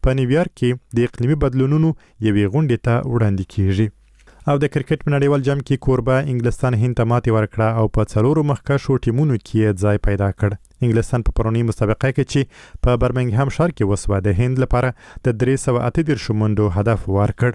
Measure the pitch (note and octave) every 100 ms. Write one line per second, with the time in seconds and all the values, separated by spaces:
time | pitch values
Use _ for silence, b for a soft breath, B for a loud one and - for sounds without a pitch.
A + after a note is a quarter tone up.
0 | B2+ C3 B2 D3 F3+ - B2 B2+ _ A#2
1 | B2 - A#2+ D3+ C#3+ B2+ C3 D3+ D#3+ D#3
2 | b b A2 G2+ G2+ A#2+ D#3 A2+ - A#2
3 | C3+ A#2+ G#2+ G2 F#2 - F#2+ F#2+ G#2+ -
4 | _ _ b b - C#3+ C#3 D3+ B2+ D#3
5 | - C#3+ C#3 C#3+ C3+ C#3+ - C#3 - B2+
6 | B2 C3 C#3+ B2 A#2+ - C3 A#2 B2 A#2+
7 | A2+ A#2+ A#2+ A2 G#2+ - A2 A2+ G#2+ -
8 | G#2 A2 A#2 D#3 D3 B2+ - C#3 - C3
9 | - A#2 D3+ A#2 - A2 G#2+ G2 G#2 G#2
10 | - G2+ G2 - G#2 G2+ _ _ A#2+ A2
11 | A2 B2 A2 - A2 A2+ A#2 G#2 G#2 A2
12 | C3+ C3 C3+ C#3+ C3 B B B B2+ A#2+
13 | B2 B2 B2 A2 C#3 - E3+ - G2+ G2+
14 | - G2+ F#2+ F#2 B2 B2+ B2+ B2 B2+ -
15 | B B C3 A2+ B2 C3+ - A#2+ A#2+ -
16 | D#3 C#3 - G#2+ G#2+ G#2 G#2+ F2+ G#2 A2
17 | - G2 G#2 - B2